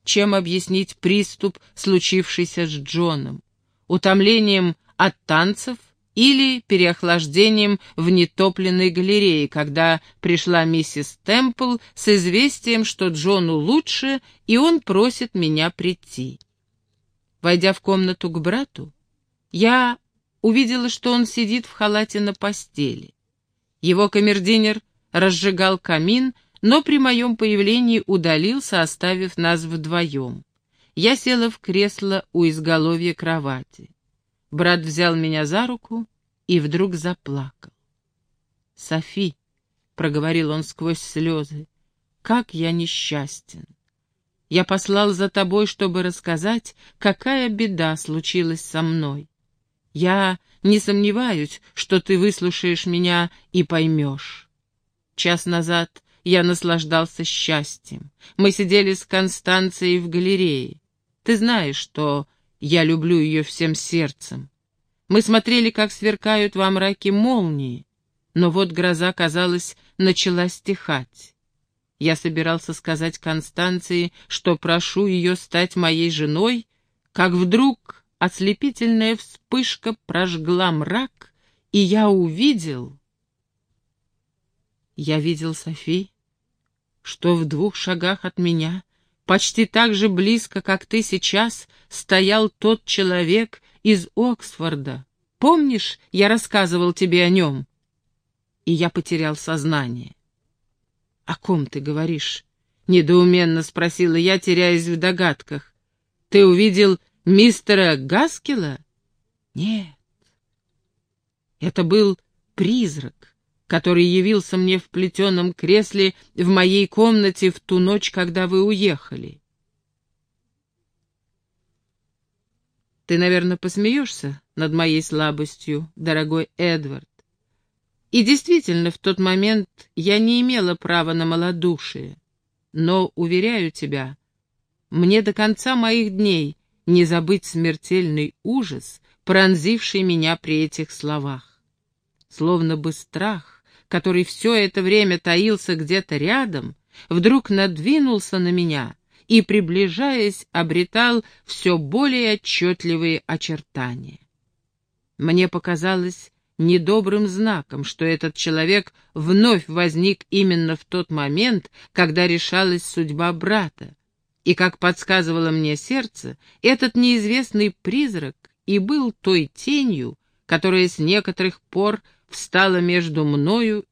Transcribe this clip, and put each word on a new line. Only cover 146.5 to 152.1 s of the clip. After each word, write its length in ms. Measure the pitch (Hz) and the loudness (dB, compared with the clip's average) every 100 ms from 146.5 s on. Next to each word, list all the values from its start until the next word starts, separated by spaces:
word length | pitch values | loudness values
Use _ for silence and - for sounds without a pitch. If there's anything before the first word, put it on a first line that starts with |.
| 147 113 - _ - - | -6 -10 -14 _ -18 -4
вдруг 420 | 170 190 269 - | 2 4 4 2
надвинулся 880 | 196 196 156 180 302 269 214 - 190 | 0 0 -2 0 2 2 0 -2 -2
на 120 | 175 | 0
меня 460 | 180 170 143 117 - _ _ - | 0 0 -2 -6 -12 _ _ 2
и, 140 | 226 | 4
приближаясь, 1040 | - 208 170 180 196 165 277 262 208 190 - | 4 0 0 0 0 -2 -2 -2 -2 -4 -8
обретал 720 | 170 165 160 180 220 240 233 - _ | -4 -2 -2 -2 0 2 0 -4 _
всё 340 | - - 185 175 | -18 -4 0 0
более 540 | 143 208 277 | 0 0 0